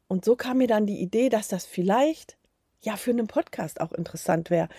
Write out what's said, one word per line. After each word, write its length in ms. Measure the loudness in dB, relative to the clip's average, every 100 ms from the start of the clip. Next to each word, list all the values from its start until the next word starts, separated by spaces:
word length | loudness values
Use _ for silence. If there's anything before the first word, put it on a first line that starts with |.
| -6
Und 160 | -2
so 120 | 2 2
kam 240 | 2 2
mir 80 | 2
dann 180 | 2 2
die 160 | -2
Idee, 280 | -2 2 2
dass 180 | 2 -2
das 180 | -6 -6
vielleicht 720 | -2 2 4 2 0 -10 -20 _ _ _ _
ja 160 | -8 -6
für 160 | -2
einen 160 | 0 0
Podcast 540 | -2 -4 -4 -8 -6
auch 100 | -6
interessant 580 | -6 -8 -6 0 0 2
wäre, 200 | 0 0